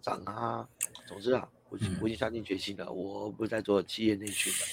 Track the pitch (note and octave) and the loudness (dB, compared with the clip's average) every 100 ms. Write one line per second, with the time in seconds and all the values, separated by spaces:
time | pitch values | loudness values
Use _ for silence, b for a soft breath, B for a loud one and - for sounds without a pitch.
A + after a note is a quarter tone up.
0 | - A2 G2 A2 A#2 A#2 A2+ - - - | -2 -2 -4 -4 -2 -2 -6 -6 -6 -6
1 | - G2 A2 B2 - - - G2+ G2+ F2+ | -14 -4 2 2 2 -10 -12 -4 -2 0
2 | A2 A2 A2+ A#2 G#2 F#2+ G#2 G2 - F#2+ | 0 0 0 -2 -2 -2 -2 -6 -6 -6
3 | F#2+ G2+ G#2 F#2+ A2 A2 G2+ G2+ E2+ - | -4 -4 -6 -2 0 0 6 4 4 2
4 | A2 G2+ G#2 F#2+ - - B | 4 4 0 0 0 0 B